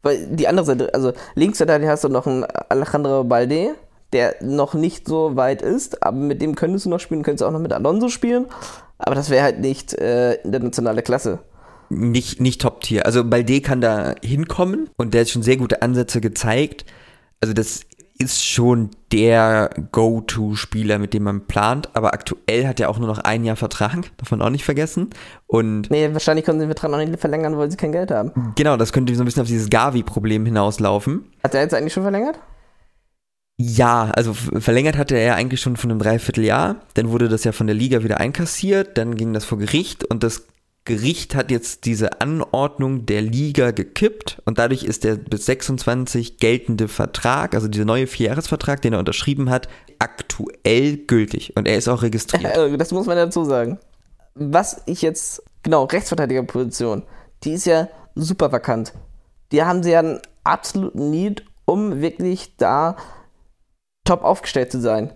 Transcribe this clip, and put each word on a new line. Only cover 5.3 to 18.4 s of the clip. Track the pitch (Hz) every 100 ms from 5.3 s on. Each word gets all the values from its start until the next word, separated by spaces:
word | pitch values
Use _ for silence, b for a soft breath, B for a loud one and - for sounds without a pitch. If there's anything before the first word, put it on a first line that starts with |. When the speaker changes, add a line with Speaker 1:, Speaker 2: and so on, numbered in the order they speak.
| 131
Speaker 1:
weit | 131 -
ist, | - 240 - -
aber | - 127
mit | 143 143
dem | 156
könntest | 143 165 190
du | 190
noch | 175
spielen, | - 156
könntest | 151 147
auch | 98
noch | 156
mit | 165
Alonso | - 123 196 240
spielen, | 240 240 240 254 B B B B -
aber | -
das | 139 147
wäre | 135
halt | 139 -
nicht, | 135 135 -
äh, | - 98 120 123 113
internationale | - 127 120 123 117 110
Klasse. | 117 127 113 90 - B B B B
Speaker 2:
Nicht, | - 117 117 123 -
nicht | 127 123
Top-Tier. | 123 - - 107 -
Also | 120
Balde | 117 120 117 135
kann | 139 127
da | 120 107 90 -
hinkommen | 113 139 165 - 185 233 320 -
und | 117
der | 117
hat | 117
schon | 120
sehr | 113 131
gute | 123 -
Ansätze | 120 123 117 120
gezeigt. | 107 - 113 117 147 - b b b b b _
Also | 113
das | 107 107 - - - - _
ist | 127 -